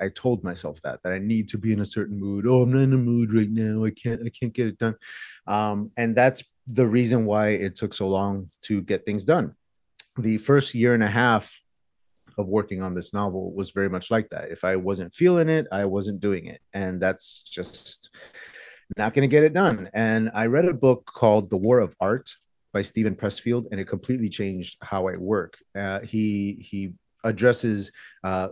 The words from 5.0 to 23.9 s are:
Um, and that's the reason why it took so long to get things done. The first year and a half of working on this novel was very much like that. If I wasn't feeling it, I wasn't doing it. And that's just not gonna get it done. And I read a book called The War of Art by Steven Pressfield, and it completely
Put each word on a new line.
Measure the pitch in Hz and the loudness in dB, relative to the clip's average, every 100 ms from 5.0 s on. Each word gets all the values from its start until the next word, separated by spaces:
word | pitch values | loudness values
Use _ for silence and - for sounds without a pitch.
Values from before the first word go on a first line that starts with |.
| - - - - - | -12 -18 -20 -14 -2
Um, | 104 107 101 110 - | 0 0 -2 -4 -2
and | 117 | 0
that's | 117 131 131 - _ 123 | 4 4 2 -8 _ -4
the | 117 120 | 0 2
reason | 120 117 120 | 4 2 2
why | 107 107 107 | 2 2 2
it | 98 98 - | 0 -2 -6
took | 104 | -8
so | - 95 | -4 -2
long | 95 101 98 92 _ | 0 0 -4 -8 _
to | - 101 | -4 -4
get | 90 95 - | -2 -2 -2
things | 101 | -2
done. | 98 165 78 - _ _ _ - - - | 2 2 0 -8 _ _ _ -20 -12 -4
The | 110 107 | -2 0
first | - 143 139 | 4 2 2
year | 120 127 | 2 4
and | 117 | 4
a | 104 | 2
half | 110 123 110 - - _ _ _ _ _ _ _ - | 2 4 2 0 -14 _ _ _ _ _ _ _ -6
of | 92 | 0
working | 107 101 95 | 0 -2 -4
on | 92 | -6
this | 90 - | -6 -6
novel | 101 101 92 92 | -4 -4 -4 -6
was | 92 95 | -8 -6
very | 98 98 | -2 -2
much | 90 - | -2 -2
like | 113 107 | -2 -2
that. | 78 80 | -8 -12
If | 82 | -4
I | 92 95 | -2 0
wasn't | 92 95 87 | -2 -4 -6
feeling | - 180 170 160 | 2 4 6 4
it, | 160 - | 2 0
I | 98 | -2
wasn't | 98 98 104 98 | 0 -2 -4 -2
doing | 101 92 82 | -2 -2 -6
it. | - _ | -16 _
And | 98 95 92 | -6 -6 0
that's | 95 95 - - | 0 -2 -8 -18
just | - - 90 - - - - - - - - - - - - - | -14 -12 -12 -14 -14 -16 -20 -20 -20 -20 -20 -20 -20 -20 -12 -4
not | 107 | 0
gonna | 139 139 | 2 4
get | 151 | 6
it | 156 | 6
done. | 165 185 107 92 | 6 4 2 -2
And | 107 110 110 110 | 0 2 2 0
I | 104 113 | 0 2
read | 139 123 | 2 2
a | |
book | 120 131 123 - | 4 4 4 -2
called | - 110 107 95 | 2 6 6 2
The | 95 | 0
War | 107 123 | 4 4
of | 95 - | 2 0
Art | 95 127 - - _ _ _ | -2 -2 -6 -18 _ _ _
by | 101 | -6
Steven | 95 110 107 95 | -4 -2 -2 -2
Pressfield, | 104 - 117 120 113 | -4 -4 -2 -2 -4
and | 98 | -8
it | |
completely | 92 | -6